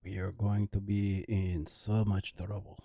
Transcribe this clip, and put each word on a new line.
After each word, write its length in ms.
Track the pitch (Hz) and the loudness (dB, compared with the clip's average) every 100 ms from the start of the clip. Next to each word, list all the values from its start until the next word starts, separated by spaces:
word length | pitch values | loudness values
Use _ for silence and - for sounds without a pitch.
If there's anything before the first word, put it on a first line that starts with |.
We 160 | - 98 | -8 -6
are 120 | 95 | -4
going 360 | 92 101 104 104 | 0 2 2 2
to 100 | - | 0
be 460 | 98 101 101 95 - | 0 0 2 0 0
in 400 | 101 95 90 76 | 0 2 -2 -4
so 380 | - - 107 104 | -8 0 2 4
much 300 | 98 - - | 2 0 -8
trouble. 500 | 92 101 101 - | -8 -8 -8 -16